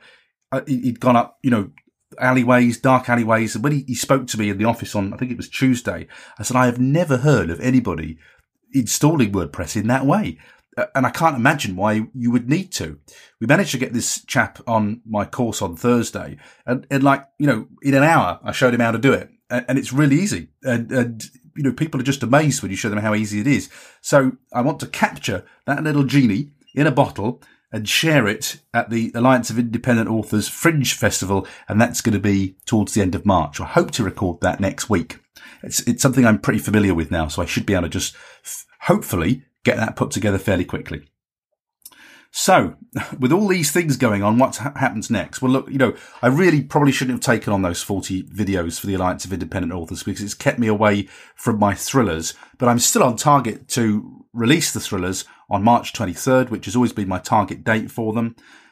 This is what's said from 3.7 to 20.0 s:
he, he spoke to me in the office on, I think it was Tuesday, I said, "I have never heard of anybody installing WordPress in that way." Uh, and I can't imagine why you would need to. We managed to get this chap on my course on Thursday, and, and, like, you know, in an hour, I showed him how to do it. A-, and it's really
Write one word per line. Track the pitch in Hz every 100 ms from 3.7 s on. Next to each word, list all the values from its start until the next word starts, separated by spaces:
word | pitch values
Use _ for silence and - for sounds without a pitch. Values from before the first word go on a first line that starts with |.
he, | 147 127
he |
spoke | 113 - 135 127
to | 110
me | 104
in | 98
the |
office | 110 117 107
on, | 107 98
I | 101
think | 127
it | 120
was | -
Tuesday, | - 131 123 - 87 82 - - -
I |
said, | 113 127
"I |
have | 123 120
never | 127 156 170 127
heard | 147 123 82
of | 85
anybody | 123 131 117 78 80 80 _ _ _ _ _
installing | 135 113 - 147 160 104
WordPress | 98 85 - 78 107
in | 104
that | 131 135
way." | 196 147 78 - _ _ -
Uh, | -
and | 135 127
I |
can't | - 165 135
imagine | 127 143 - 90
why | 107 107 110
you | 131 120
would | 120 117
need | 165 185
to. | - 82 76 _ - - _
We | -
managed | 165 160
to | 127
get | 123
this | 117 - -
chap | - 131 110 - -
on | 113 104 113 -
my | 107
course | 95 - 117 -
on | 98 82
Thursday, | 123 120 113 101 71 73 - _ -
and, | 127 -
and, | 139
like, | 139 139 - -
you | 147
know, | 110 - -
in | 139
an | 135
hour, | 147 160 90 90
I | 107
showed | - 127
him | 120
how | 117
to | 113
do | 131
it. | 98 - _ -
A-, | 123 123
and | 135
it's | 120
really | 131